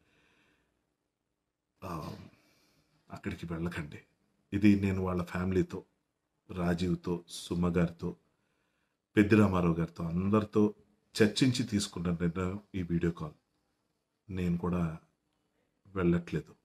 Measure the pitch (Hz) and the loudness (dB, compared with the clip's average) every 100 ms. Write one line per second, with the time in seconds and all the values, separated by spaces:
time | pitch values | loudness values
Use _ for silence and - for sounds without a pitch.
0 | _ _ _ _ _ _ _ _ _ _ | _ _ _ _ _ _ _ _ _ _
1 | _ _ _ _ _ _ _ _ 95 85 | _ _ _ _ _ _ _ _ -14 -12
2 | - - - _ _ _ _ _ _ _ | -12 -14 -18 _ _ _ _ _ _ _
3 | - 95 104 - 85 82 85 87 73 104 | -20 -12 -10 -10 -8 -6 -6 -6 -10 -12
4 | - _ _ _ _ 98 104 98 98 95 | -20 _ _ _ _ 4 6 6 4 0
5 | 92 90 87 90 92 92 87 92 - _ | 0 -2 -2 -2 0 0 0 -4 -14 _
6 | _ _ _ _ - 92 87 87 90 85 | _ _ _ _ -12 -4 -2 0 0 -2
7 | - 87 - - - 87 87 87 85 - | -2 -6 -8 -14 -6 -2 0 2 0 -2
8 | 87 - _ _ _ _ _ _ _ _ | -10 -10 _ _ _ _ _ _ _ _
9 | _ - 101 107 104 92 87 82 82 - | _ 4 6 6 6 4 2 2 -2 -6
10 | 82 85 95 107 104 110 104 - _ _ | -6 -2 0 0 2 2 2 0 _ _
11 | _ - 104 - 135 123 117 101 - - | _ 2 2 4 2 2 -2 -2 -4 -4
12 | 87 85 87 85 90 101 - 98 87 85 | -4 -2 -2 -2 -4 -6 -8 -8 -2 0
13 | 85 82 78 - _ _ _ _ _ _ | 0 -4 -8 -12 _ _ _ _ _ _
14 | _ _ - 95 90 85 87 87 85 80 | _ _ -12 -4 -2 -2 -2 -2 -2 -6
15 | _ _ _ _ _ _ _ _ _ 95 | _ _ _ _ _ _ _ _ _ -2
16 | 87 85 - 80 - - | 2 0 -2 -8 -8 -16